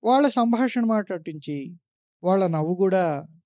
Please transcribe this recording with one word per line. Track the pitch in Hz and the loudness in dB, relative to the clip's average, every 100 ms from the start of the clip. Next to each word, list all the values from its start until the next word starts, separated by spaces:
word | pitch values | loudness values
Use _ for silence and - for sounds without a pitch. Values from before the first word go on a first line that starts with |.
| 220 | 2
వాళ్ళ | 262 285 | 2 4
సంభాషణ | 247 233 233 254 247 | 2 0 2 0 0
మాట్లాడించి | 226 220 196 185 160 156 139 143 135 175 _ _ _ _ | 0 0 -2 -8 -10 -14 -8 -8 -8 -16 _ _ _ _
వాళ్ళ | 175 190 185 | 0 2 2
నవ్వు | 160 156 | 0 -2
కూడా | 180 190 185 175 143 156 - | 0 2 2 0 -2 -8 -20